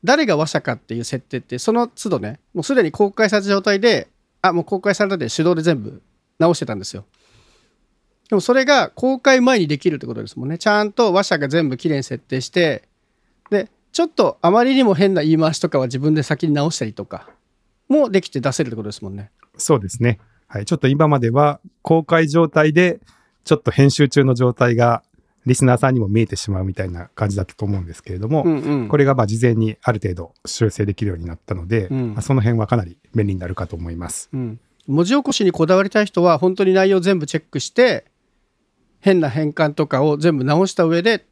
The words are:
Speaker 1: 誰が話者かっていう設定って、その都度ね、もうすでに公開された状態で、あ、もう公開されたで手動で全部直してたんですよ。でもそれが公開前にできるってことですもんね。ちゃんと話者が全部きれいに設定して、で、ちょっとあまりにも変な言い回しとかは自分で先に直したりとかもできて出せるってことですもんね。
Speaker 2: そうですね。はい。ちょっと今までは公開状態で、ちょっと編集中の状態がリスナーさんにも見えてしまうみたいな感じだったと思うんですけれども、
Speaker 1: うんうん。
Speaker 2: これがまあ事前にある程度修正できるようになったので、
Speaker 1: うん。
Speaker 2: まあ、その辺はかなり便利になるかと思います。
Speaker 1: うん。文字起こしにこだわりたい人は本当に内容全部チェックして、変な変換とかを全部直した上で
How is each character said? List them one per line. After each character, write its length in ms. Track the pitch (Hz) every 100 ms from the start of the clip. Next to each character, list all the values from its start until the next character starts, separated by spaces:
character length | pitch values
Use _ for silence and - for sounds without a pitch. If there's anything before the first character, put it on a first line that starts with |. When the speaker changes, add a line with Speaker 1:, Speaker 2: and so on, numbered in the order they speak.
Speaker 1:
誰 220 | 175 285 277
が 100 | 151
話 120 | 156
者 120 | 151
か 120 | -
っ 60 | 113
て 160 | _
い 60 | 113
う 40 |
設 200 | 117 127
定 140 | - 127
っ 20 |
て、 180 | - 123
そ 140 | -
の 140 | 226 240
都 240 | - 220
度 80 | 151
ね、 220 | 104 139 _
も 80 | -
う 40 |
す 100 | 151
で 80 | 262
に 80 | 170
公 220 | - 208
開 180 | 202 214
さ 60 | 208
れ 60 |
た 60 | 202
状 140 | 196
態 180 | 196 196
で、 280 | 233 175 - _ _ _
あ、 100 | 185
も 100 | 175
う 20 |
公 160 | 160 190
開 140 | 202
さ 100 | 190
れ 60 | 208
た 60 | 190
で 120 | 123
手 140 | -
動 100 | 165
で 80 | 165
全 180 | 160 147
部 220 | 107 - _ _ _ _
直 140 | 165
し 60 | 165
て 80 | 127
た 80 |
ん 60 | 107
で 40 |
す 100 | 95
よ。 120 | 104 - _ _ _ _ _ _ _ _ _ _ _ _
で 60 |
も 80 | 208
そ 100 | 180
れ 140 | 254 262
が 240 | 277 185
公 300 | - 254 262
開 200 | - 262
前 200 | 247 254
に 80 | 160
で 100 | 147
き 100 | 185
る 80 | 147
っ 20 |
て 60 | -
こ 80 |
と 60 | 113
で 60 | 107
す 120 | -
も 60 |
ん 60 | 127
ね。 80 | 165
ち 80 | -
ゃ 160 | 208
ん 100 | 208
と 200 | - 226
話 120 | 180
者 140 | 196 165
が 100 | 143
全 220 | 160 156
部 80 | 127
き 100 | 165
れ 60 |
い 40 | 143
に 40 |
設 200 | 131 123
定 200 | _ 131
し 80 | 123
て、 320 | - 170 113 _ _ _ _ _ _ -
で、 220 | 202 202 _ _
ち 80 | -
ょ 40 |
っ 40 | 330
と 300 | - 180 -
あ 80 | 170
ま 140 | 208
り 100 | 247
に 80 | 269
も 120 | 247
変 200 | 165 196
な 80 | 185
言 100 | 151
い 60 | 160
回 160 | 160
し 60 | 156
と 100 | -
か 80 | 143
は 80 | 131
自 120 | 131
分 120 | 147
で 100 | 156
先 240 | 139 151 165
に 40 |
直 200 | 147 147
し 60 | 160
た 60 |
り 80 | 110
と 140 | 104 98
か 240 | 95 - _ _ _ _ _ _
も 220 | 294 262
で 100 | 190
き 80 | -
て 120 | 139
出 120 | 131
せ 120 | -
る 40 | 139
っ 20 |
て 60 | 113
こ 60 |
と 60 | 104
で 40 |
す 100 | 104
も 60 | 101
ん 80 | 98
ね。 140 | 104 _ _ _
Speaker 2:
そ 200 | - 147
う 40 |
で 80 | 98
す 140 | 120
ね。 160 | 117 110 _ _ _
は 120 | 104
い。 60 | 107
ち 60 |
ょ 20 | 147
っ 20 |
と 100 | 131
今 200 | 143 156
ま 120 | 143
で 100 | 117
は 300 | 123 147 143 - _
公 220 | - 165
開 260 | 156 165 160
状 200 | 160 165
態 260 | 160 156
で、 240 | 156 180 - _ _ _ _
ち 80 | -
ょ 20 | 151
っ 60 |
と 80 | -
編 200 | - 139
集 180 | - 143
中 160 | -
の 100 | 135
状 180 | 120 123
態 240 | 120 123 117
が 260 | 120 117 _ _ _ _
リ 120 | - 127
ス 80 |
ナ 100 | 131
ー 60 | 123
さ 100 | 135
ん 40 |
に 40 | 131
も 80 | 101
見 140 | 107
え 60 | 110
て 80 | 101
し 160 | -
ま 80 | 95
う 40 |
み 80 | 95
た 120 | 92
い 80 | 95
な 160 | 87 87 -
感 120 | 107
じ 80 | 101
だ 60 |
っ 40 | 95
た 100 | -
と 80 |
思 120 | 104 98
う 40 |
ん 40 |
で 80 | 87
す 80 | 82
け 120 | -
れ 80 | 92
ど 80 | 107
も、 160 | 156 156
Speaker 1:
う 20 |
ん 100 | 151
う 160 | - 143
ん。 40 | 110
Speaker 2:
こ 80 | 147
れ 80 |
が 120 | 139 135
ま 80 |
あ 20 | 107
事 140 | 110
前 140 | 120 113
に 200 | 110 107
あ 80 | -
る 80 | 110
程 140 | 101
度 200 | 87 85 _ -
修 240 | - 110
正 160 | - 101
で 80 |
き 100 | 98
る 40 | 104
よ 80 | 87
う 20 |
に 80 | 85
な 80 |
っ 40 | 82
た 120 | - 92
の 100 | 85
で、 220 | 113 92
Speaker 1:
う 60 | 131
ん。 160 | 123
Speaker 2:
ま 80 | 107
あ、 20 |
そ 100 | -
の 80 | 131
辺 200 | 113 117
は 80 | 107
か 80 | 120
な 80 |
り 120 | 87 - _
便 140 | 117 101
利 80 |
に 60 | 92
な 80 | 90
る 80 | 92
か 100 | 90
と 80 |
思 160 | 82 82
い 60 | 82
ま 120 | 87
す。 220 | - -
Speaker 1:
う 40 | 135
ん。 240 | 123 113 _ _ -
文 180 | 143
字 100 | 175
起 80 | 277
こ 80 | 277
し 100 | -
に 80 | 196
こ 160 | 165 165
だ 80 |
わ 80 | 185
り 80 | 196
た 100 | 214
い 60 | 208
人 160 | -
は 160 | 175 160
本 160 | 185
当 100 | 185
に 100 | 196
内 160 | 190 190
容 100 | 190
全 180 | 180 190
部 80 | 147
チ 120 | 160
ェ 20 |
ッ 40 | _
ク 80 | -
し 120 | -
て、 340 | - 247 156 _ _ _ _ _ _ _ _ _ _
変 180 | - 185
な 100 | 151
変 220 | 120 156
換 220 | 151 156
と 160 | 147 147
か 160 | 131
を 120 | 151 147
全 220 | 160 151
部 60 |
直 240 | 131 151 190
し 60 |
た 100 | -
上 180 | 165 170
で 240 | 196 214 _